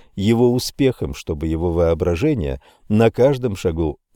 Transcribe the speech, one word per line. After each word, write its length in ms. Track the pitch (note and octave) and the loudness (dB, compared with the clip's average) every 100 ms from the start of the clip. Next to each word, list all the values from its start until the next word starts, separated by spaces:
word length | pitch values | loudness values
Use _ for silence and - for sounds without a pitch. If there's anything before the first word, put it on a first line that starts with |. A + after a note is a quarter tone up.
| - - | -16 -4
его 360 | G2+ A#2 B2 | 0 4 4
успехам, 640 | B2 - - C3 - C#2 | 2 -2 -2 0 0 -6
чтобы 320 | C2+ - D2+ D#2+ | -8 -8 -6 -4
его 240 | D#2+ F2 | -2 -2
воображение 920 | E2+ E2+ D#2+ E2+ E2+ D3 C3+ C#2+ C2 _ _ - | 0 2 0 0 0 0 -2 -4 -8 _ _ -2
на 240 | G#2+ A2+ | 2 2
каждом 420 | - C3 C3 B2 | 4 2 2 -4
шагу 460 | G2 F2+ E2 D#2+ - _ | -4 -4 -2 -4 -6 _